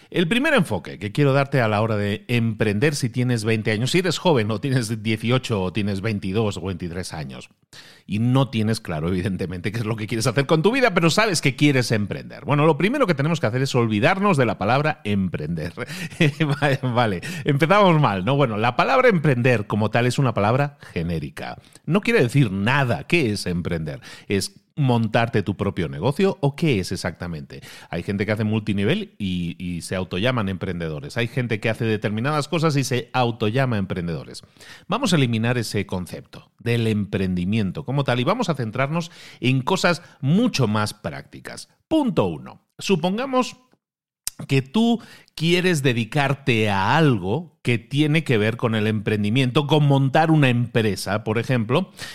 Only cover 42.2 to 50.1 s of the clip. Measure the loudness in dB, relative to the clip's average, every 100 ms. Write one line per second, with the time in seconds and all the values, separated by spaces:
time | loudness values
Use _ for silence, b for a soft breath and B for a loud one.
42.2 | 0 -2 -12 -20 _ -8 -2 0 0 -2
43.2 | -2 0 -2 -6 _ _ _ _ _ _
44.2 | -14 -10 0 0 2 2 2 2 B B
45.2 | B -4 0 2 2 2 2 0 0 0
46.2 | 0 0 0 2 2 2 2 4 4 2
47.2 | 0 -4 -6 _ -2 -2 0 0 2 2
48.2 | 2 2 2 0 0 0 0 0 0 0
49.2 | 0 2 2 0 2 4 4 4 4